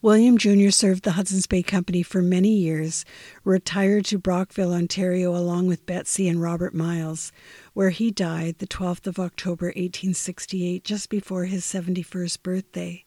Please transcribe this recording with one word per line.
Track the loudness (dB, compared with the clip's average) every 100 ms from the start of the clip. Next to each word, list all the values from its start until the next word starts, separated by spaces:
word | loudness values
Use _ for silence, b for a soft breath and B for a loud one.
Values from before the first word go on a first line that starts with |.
William | 6 8 8 6
Junior | 6 6 6
served | 4 2 2
the | 0
Hudson's | -2 0 -2 0
Bay | 0
Company | 0 -2 0 -2
for | 0 0
many | 2 4 4
years, | 4 2 -2 -4 -6 -10 B B B
retired | 0 0 0 0 2 2 2
to | -2
Brockville, | 0 -2 -2 -2 0
Ontario, | 0 -2 -2 0 0 0
along | 0 0 0 0
with | 0
Betsy | -4 -6 -4 -2 0
and | 0
Robert | 0 -2 -4
Miles, | -2 -2 -2 -4 -8 -12 B B B B
where | 0 0
he | 2 -2
died | 0 -4 -2 -4 -6
the | -10
twelfth | -6 -4 -4 -6
of | -6
October, | -6 -6 -6 -4 -4 -4
eighteen | -6 -4 -4
sixty-eight, | -2 -4 -10 -8 -4 -2 -4
just | -4 -6 -4
before | -6 -4 -4
his | -2 -4 -4
seventy-first | -6 -4 -4 -4 -6 -6 -6
birthday. | -4 -6 -6 -10 -10 -12